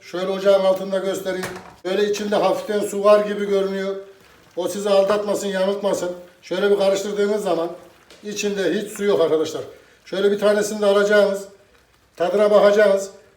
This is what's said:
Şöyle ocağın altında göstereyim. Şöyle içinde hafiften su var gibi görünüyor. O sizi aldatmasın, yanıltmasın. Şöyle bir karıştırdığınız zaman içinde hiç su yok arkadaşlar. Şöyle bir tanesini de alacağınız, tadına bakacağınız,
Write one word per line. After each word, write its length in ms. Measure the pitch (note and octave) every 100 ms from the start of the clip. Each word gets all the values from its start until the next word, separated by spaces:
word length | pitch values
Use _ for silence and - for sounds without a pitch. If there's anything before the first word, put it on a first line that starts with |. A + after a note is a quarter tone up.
Şöyle 260 | - F3 F#3
ocağın 380 | F#3+ G3 G3 F#3+
altında 320 | F#3 G3 F#3+
göstereyim. 480 | F#3+ F3+ G3 F3+ F3+ - - - F3
Şöyle 240 | G3 G3+
içinde 260 | - G#3 G3+
hafiften 440 | F#3 - - G#3
su 240 | - G3+
var 220 | G#3 G#3 G3
gibi 200 | G3+ G3+
görünüyor. 500 | G3 F#3+ G3 G3 F#3+ - - - - _ -
O 120 | F3+
sizi 220 | G3+ G3+
aldatmasın, 580 | G3 G3 G#3 G#3 F#3+ G3+
yanıltmasın. 640 | F#3+ F#3+ G3+ G3 - F3 - - _
Şöyle 300 | - F#3 G3+
bir 60 | G3+
karıştırdığınız 680 | G3 G3 G3+ G3+ G3+ G#3+
zaman 260 | F#3 E3 E3+ - - _ _ -
içinde 500 | G#3 G3+ G#3 F#3+ F3
hiç 180 | G3+ G#3
su 120 | -
yok 180 | G3+ E3
arkadaşlar. 400 | D#3+ D#3 D3+ - - - _ _ -
Şöyle 260 | F#3 G3+
bir 80 | G3+
tanesini 420 | G3+ G#3 G3+ G#3
de 40 | G3+
alacağınız, 600 | G3+ G3+ G#3 G3 - - - _ _ _ _ _ -
tadına 360 | F3 G3 G#3
bakacağınız, 580 | G#3 G3+ G#3 G3+ G3 - - -